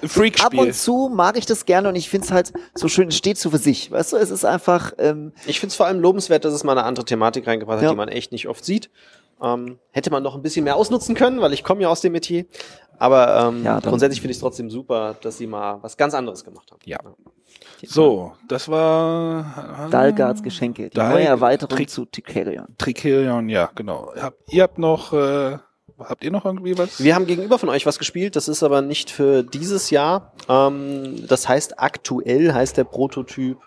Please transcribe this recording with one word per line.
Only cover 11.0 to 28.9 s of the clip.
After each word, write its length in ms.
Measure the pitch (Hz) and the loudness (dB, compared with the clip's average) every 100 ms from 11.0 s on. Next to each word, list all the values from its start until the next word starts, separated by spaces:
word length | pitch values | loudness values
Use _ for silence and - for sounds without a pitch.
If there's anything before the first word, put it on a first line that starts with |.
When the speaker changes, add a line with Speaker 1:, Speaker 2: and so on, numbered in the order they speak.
| - | -2
Speaker 3:
können, 260 | 226 247 254 | 2 2 4
weil 120 | 175 | 0
ich 100 | 139 | 0
komme 200 | - 196 | 0 0
ja 60 | 185 | 2
aus 120 | 170 | 2
dem 100 | 190 | 0
Metier. 340 | 170 165 175 180 - - - _ _ | -2 -4 -6 -6 -16 -20 -20 _ _
Aber, 480 | 123 131 120 110 120 | 4 6 6 4 2
ähm, 120 | 120 | 0
Speaker 2:
Ja, 160 | 117 110 | -2 0
dann 100 | 110 | 0
Speaker 3:
grundsätzlich 300 | 120 139 135 | 2 2 0
finde 120 | 131 | -8
ich's 80 | 120 | -6
trotzdem 300 | 127 127 117 | -6 -6 -12
super, 440 | 113 131 113 110 107 | -12 -4 -4 -4 -8
dass 160 | 113 107 | -12 -10
sie 80 | 117 | -10
mal 320 | 104 101 104 | -8 -8 -10
was 140 | 110 - | -14 -2
ganz 180 | 147 | -2
anderes 280 | 147 120 92 | -2 -8 -12
gemacht 280 | - - _ | -20 -20 _
haben. 80 | _ | _
Speaker 1:
Ja. 140 | - - - _ _ _ _ - - - | -16 -14 -14 _ _ _ _ -20 -20 -20
Speaker 3:
Ja. 80 | - | -4
Speaker 1:
So, 440 | 156 156 104 87 - - | 4 4 4 -4 -16 -8
das 200 | 127 - | -8 -4
war 1200 | 156 160 160 165 165 165 160 156 143 - 147 151 | 0 2 2 0 -2 -4 -6 -8 -12 -14 -12 0
Speaker 2:
Dalgards 500 | 127 135 208 131 107 | 4 4 4 0 0
Geschenke, 460 | 127 - 120 117 101 | -8 -6 -6 -6 -8
die 60 | - | -2
Speaker 1:
Dal-, 160 | 113 | 2
Speaker 2:
neue 120 | 139 156 | 4 4
Erweiterung 500 | 127 123 139 131 131 | 4 4 2 0 -4
Speaker 1:
Tri-, 100 | 127 | -4
Speaker 2:
zu 180 | - 117 | -8 -10
Tricerion. 600 | - - - 92 - - _ | -14 -8 -6 -6 -8 -12 _
Speaker 1:
Tricerion, 680 | - 123 151 135 131 120 113 | -6 -4 0 2 2 0 0
ja, 220 | 107 85 - | 0 -2 -4
genau. 360 | 104 80 - - | -10 -10 -10 -10
Hab, 140 | 135 _ - | -12 _ -2
ihr 160 | 165 | 4
habt 140 | 185 - | 4 2
noch, 340 | 165 156 - | 0 0 0
äh, 460 | 151 139 143 135 139 _ _ _ _ | 0 0 0 -4 -6 _ _ _ _
habt 240 | - 139 | -14 -8
ihr 80 | 151 | -6
noch 120 | 196 | -4
irgendwie 320 | 196 190 180 180 | -4 -6 -6 -2
was? 240 | 180 - | -2 2
Speaker 3:
Wir 120 | 139 | 4
haben 120 | 175 185 | 4 2
gegenüber 320 | 175 196 240 | -2 0 0
von 80 | 156 | 2
euch 180 | 135 147 | 0 0
was 140 | - | -2
gespielt, 340 | 143 175 196 | -6 -4 -4
das 140 | 160 147 | -4 -4
ist 160 | 151 | 0
aber 180 | 151 139 | 2 2
nicht 300 | 139 | 0